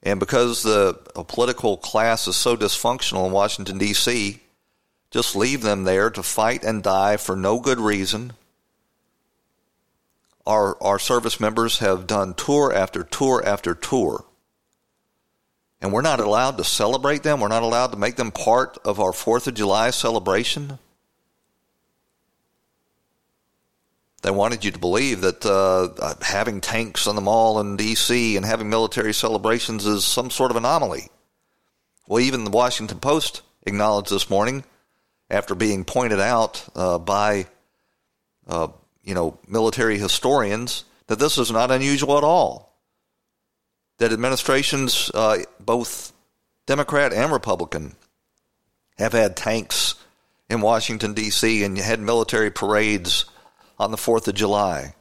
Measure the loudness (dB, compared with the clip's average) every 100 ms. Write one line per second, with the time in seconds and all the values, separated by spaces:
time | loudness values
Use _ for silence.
0 | -2 -2 0 2 2 0 2 4 4 2
1 | -10 -14 -10 0 0 2 -2 -2 -2 0
2 | 2 0 -2 -2 0 0 0 0 -2 -2
3 | -2 -2 0 2 0 -2 -8 -4 -2 0
4 | 0 0 -2 -6 _ _ _ _ _ _
5 | _ -4 -2 0 0 0 0 0 2 2
6 | 2 0 -6 0 0 0 -2 -2 0 2
7 | 2 0 -2 -2 0 0 0 0 0 0
8 | -2 -4 -6 -16 _ _ _ _ _ _
9 | _ _ _ _ _ _ _ _ _ _
10 | _ _ _ _ 0 2 2 0 0 0
11 | 2 0 0 -2 -2 2 0 2 2 0
12 | 0 -2 -2 -4 2 4 4 2 0 -2
13 | -8 -2 2 2 2 0 -2 -6 -2 0
14 | 0 -2 -10 _ _ _ _ _ _ _
15 | _ _ _ _ _ _ _ _ -4 0
16 | 0 0 2 2 2 0 -2 0 0 2
17 | 0 0 0 0 2 0 2 2 0 0
18 | -4 -2 -6 -2 2 4 2 -4 -4 0
19 | 0 0 0 0 0 -2 0 2 2 0
20 | 0 0 0 0 0 -4 -8 -14 _ _
21 | _ _ _ _ _ _ _ _ _ _
22 | _ _ _ _ _ _ _ _ _ _
23 | _ _ _ _ _ _ _ _ _ _
24 | _ _ -4 0 0 0 -6 -4 -2 0
25 | 0 0 0 0 0 2 4 2 0 -4
26 | -8 -4 -4 -2 -2 -4 -6 -4 -4 -4
27 | -2 0 2 4 4 2 -2 -2 -2 0
28 | 0 2 2 0 0 -4 0 0 0 0
29 | -2 0 0 0 0 -2 -2 -4 -2 0
30 | 0 -2 -4 0 0 0 0 0 0 -6
31 | -10 _ _ _ _ _ _ _ _ _
32 | _ 2 2 0 0 2 2 0 -8 -6
33 | 0 0 0 -8 _ _ -6 0 2 0
34 | 0 -4 0 0 0 -2 -10 _ _ _
35 | _ _ _ -4 -2 -2 0 0 -2 -2
36 | 0 0 2 2 0 -4 -16 -4 -2 -2
37 | 0 0 2 0 -4 _ _ _ _ _
38 | _ _ _ _ _ -4 -4 -6 _ _
39 | -8 -4 -4 -6 _ 0 0 0 0 0
40 | 0 0 2 2 0 -2 -4 -8 -10 _
41 | _ 0 0 0 0 0 2 2 2 0
42 | 2 4 4 4 2 -2 -16 _ _ _
43 | _ _ _ _ _ _ _ _ _ _
44 | 0 0 0 -2 2 0 2 -2 -2 -2
45 | -2 0 2 2 -2 _ -2 -2 -2 -10
46 | -16 _ _ _ _ _ -4 -2 0 2
47 | 2 2 0 0 0 -2 -2 -6 -10 -16
48 | _ _ _ _ _ _ _ _ _ _
49 | 0 2 2 0 -4 -4 -2 -2 -2 -4
50 | -14 _ _ _ _ 0 2 2 0 -4
51 | -4 -4 -2 0 2 2 0 -2 -2 -2
52 | 0 0 2 0 0 -2 0 2 2 0
53 | 0 -2 -2 _ _ _ _ _ -4 -2
54 | 0 0 0 -2 0 2 0 -2 -8 -16